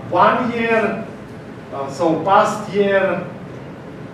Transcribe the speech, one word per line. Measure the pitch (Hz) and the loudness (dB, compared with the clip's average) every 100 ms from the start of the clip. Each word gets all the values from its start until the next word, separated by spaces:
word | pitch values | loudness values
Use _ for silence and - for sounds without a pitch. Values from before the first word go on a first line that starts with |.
| - | -2
one | 175 214 240 254 | 4 4 4 0
year, | 226 226 220 196 - - - - - - - - | 0 2 2 2 -2 -8 -12 -14 -14 -14 -16 -10
uh, | 139 143 | -8 -6
so | 160 165 151 180 | 0 2 2 4
past | 208 214 - - | 6 4 0 -2
year, | 202 196 196 190 180 165 - - - - - - - - | 2 4 4 2 0 -6 -10 -14 -14 -14 -14 -14 -14 -14